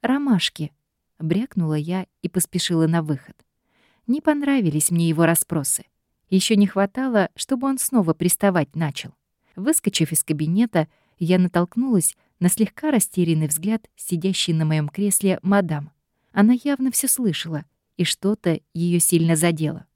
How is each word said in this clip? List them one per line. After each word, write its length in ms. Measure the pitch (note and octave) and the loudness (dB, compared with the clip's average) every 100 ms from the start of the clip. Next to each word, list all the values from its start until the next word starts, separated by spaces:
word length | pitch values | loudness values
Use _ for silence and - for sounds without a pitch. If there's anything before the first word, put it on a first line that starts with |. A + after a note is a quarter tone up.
«Ромашки», 720 | A#3 C4+ C#4+ G#3 - - D3+ _ _ _ _ _ | 0 0 2 2 0 -4 -10 _ _ _ _ _
брякнула 580 | D#3+ E3+ B3 - E3 D3+ | -2 -2 -2 -2 -2 -2
я 320 | D3+ F#3 - _ | -2 -6 -6 _
и 60 | E3+ | -6
поспешила 600 | F#3 F3 F3 - E3+ D#3+ | -4 -4 -4 -2 2 2
на 140 | E3+ | 2
выход. 360 | D#3 C#3 - - _ _ _ _ _ _ - | -2 -6 -6 -20 _ _ _ _ _ _ -4
Не 140 | C4+ | -2
понравились 720 | D#4 D4 C#4+ C#4 F#3 D3 - | 0 0 0 0 2 0 -2
мне 160 | E3+ E3+ | 0 0
его 180 | D#3 E3 | 2 2
расспросы. 600 | E3 - E3 C#3 - - _ _ _ _ | 2 -2 -4 -4 -6 -8 _ _ _ _
Еще 260 | F#3+ - G#3+ | 0 2 2
не 120 | G3+ | 2
хватало, 640 | G3 G3 - C4 A3+ F#3 - | 2 -2 -2 0 0 0 -4
чтобы 320 | - C4 C4+ | -6 -4 -2
он 100 | C4+ | -2
снова 360 | - B3+ E3+ | 0 0 0
приставать 640 | D#3+ F3+ - G3+ F3+ D3 - | 0 0 2 2 2 -2 -4
начал. 360 | D#3+ C3 - - _ _ _ - | -4 -6 -14 -20 _ _ _ -8
Выскочив 560 | G#3 D#4+ - - D#3+ | -2 0 0 -2 -2
из 140 | E3 - | -2 -2
кабинета, 640 | D3+ D#3 F3+ A#3 F3 D3+ _ _ _ | -2 0 0 0 0 -2 _ _ _
я 220 | E3 F3+ | 0 2
натолкнулась 800 | F3+ F3 F3 - C4+ G#3+ - - _ _ | 2 2 -2 -2 0 0 0 -6 _ _
на 80 | F3 | -2
слегка 420 | - A3 - D4+ | 2 -2 -2 0
растерянный 560 | C4 - - E3+ D#3+ D#3 | 0 0 -2 0 2 0
взгляд 400 | - F#3 A3 _ _ | -2 -4 -4 _ _
сидящей 580 | - F3 F#3 F3+ - | -6 -4 -2 -2 -2
на 120 | D#3+ D#3+ | 0 2
моем 240 | D#3 D3 | 0 -2
кресле 500 | - G3+ F#3+ G3 F#3 | -2 -2 0 0 0
мадам. 500 | F3+ G3+ F3+ D3+ D3 _ _ _ _ | 2 2 2 -4 -8 _ _ _ _
Она 200 | - G#3 B3 C#4+ | 4 4 4 0
явно 260 | C#4+ C4 | -2 -2
все 160 | - C4+ | -2 -2
слышала, 560 | - A#3+ D#3 E3+ D#3 C3+ _ _ - | -2 -2 -2 -6 -8 -10 _ _ -4
и 80 | |
что-то 560 | E3+ - F#3+ G#3+ - D#3+ _ | -4 -2 -2 -2 -2 -2 _
ее 260 | D#3+ F3 F3 | -4 0 2
сильно 380 | - E3+ E3 D#3+ | 2 2 2 2
задело. 480 | E3+ D#3+ D#3 - - | 2 0 -4 -6 -14